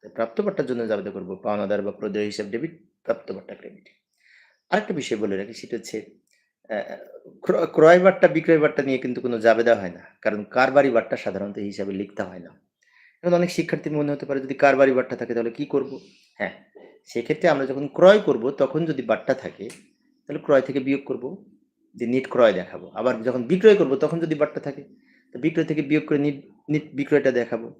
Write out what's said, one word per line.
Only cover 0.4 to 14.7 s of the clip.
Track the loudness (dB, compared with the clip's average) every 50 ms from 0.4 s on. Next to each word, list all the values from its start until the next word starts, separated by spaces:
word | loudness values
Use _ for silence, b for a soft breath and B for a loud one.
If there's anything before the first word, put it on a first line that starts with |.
বাট্টার | -4 -4 -2 -4 -4
জন্য | -4 -2 -4 -2 -2
জাবেদা | -4 -4 -4 -8
করব | -10 -10 -10 -10 -12
পাওনাদার | -8 -6 -4 -4 -2 -2 -2 -2 -2
বা | -2 -6
প্রদেয় | -8 -8 -8 -6 -4 -4 -4
হিসাব | -4 -4 -8 -8
ডেবিট, | -8 -6 -8 -8 -8 -12 -16 _ _ _ _ _
প্রাপ্ত | -6 -6 -6 -6 -12
বাট্টা | -14 -12 -12 -18 -20
ক্রেডিট। | -18 -20 -20 -20 -20 _ _ _ _ _ _ _ b b b b b b b b b b _
আরেকটা | -2 -2 -2 -2 -6
বিষয় | -6 -4 -4 -4 -4
বলে | -2 -4 -4 -4
রাখি, | -6 -10 -12
সেটা | -18 -12 -10 -10 -10
হচ্ছে, | -10 -10 -12 -12 -12 -12 _ _ _ _ _ _ _ _ _ _ _ _
আহ, | -6 -6 -6 -8 -12 -16 -18 -20 -20 -20 _ -20 -20 -12
ক্র-, | -4 -2 0 0 0
ক্রয় | 0 4 6 8 8 8 8
বাট্টা | 8 6 4 6 4 4
বিক্রয় | 4 2 2 4 4 4
বাট্টা | 4 2 2 0 -2
নিয়ে | -2 -2 -2
কিন্তু | -2 -4 -6 -4
কোনো | -4 -4 -4 2
জাবেদা | 4 4 4 6 4 4 2
হয় | 2 0 -8
না, | -10 -12 -20 -20 _ _
কারণ | -4 -4 -2 -2 -8
কারবারি | -4 2 2 2 4 4 4 4 6
বাট্টা | 2 2 0 0 -8 -6
সাধারণত | -6 -8 -6 -6 -8 -8 -8 -8
হিসাবে | -10 -10 -8 -8 -8 -6 -6
লিখতে | -6 -8 -8 -8 -10 -10
হয় | -10 -10 -16
না। | -18 -20 -20 _ _ _ _ _ b b b b b b b b -2
এখন | 0 2
অনেক | 2 0 0
শিক্ষার্থীর | -2 -4 -4 -4 -4 -6 -4 -4 -4
মনে | -2 -2 -2
হতে | -4 -6 -6
পারে | -6 -6 -6
যদি | -4 -6 -2
কারবারি | 2 4 4